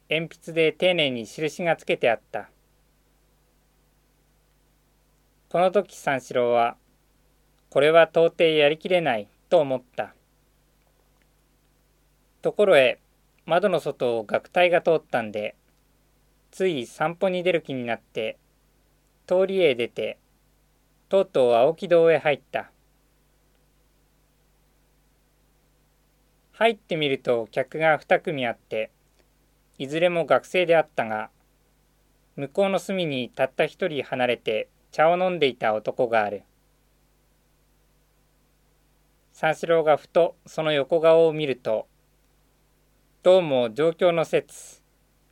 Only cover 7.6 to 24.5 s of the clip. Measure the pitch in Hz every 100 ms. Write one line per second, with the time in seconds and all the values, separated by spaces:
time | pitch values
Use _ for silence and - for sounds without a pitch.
7.6 | _ 143 147 165 165 165 165 - 170 156
8.6 | 147 160 185 180 160 113 104 _ _ 180
9.6 | 143 127 - - 104 - _ _ _ _
10.6 | _ _ _ _ _ _ _ _ _ _
11.6 | _ _ _ _ _ _ _ _ 165 151
12.6 | 202 156 127 - _ _ _ _ - 170
13.6 | 196 170 151 - 127 117 104 120 - 180
14.6 | 180 170 175 160 - 127 110 104 110 -
15.6 | _ _ _ _ _ _ _ _ _ -
16.6 | 185 151 113 - 156 170 196 180 175 170
17.6 | - 135 120 113 _ - 110 - _ _
18.6 | _ _ _ _ _ _ - 180 190 190
19.6 | 170 120 117 - 107 - _ _ _ _
20.6 | _ _ _ _ _ 190 190 151 123 117
21.6 | 135 165 175 170 165 151 156 139 _ 117
22.6 | 101 _ _ _ _ _ _ _ _ _
23.6 | _ _ _ _ _ _ _ _ _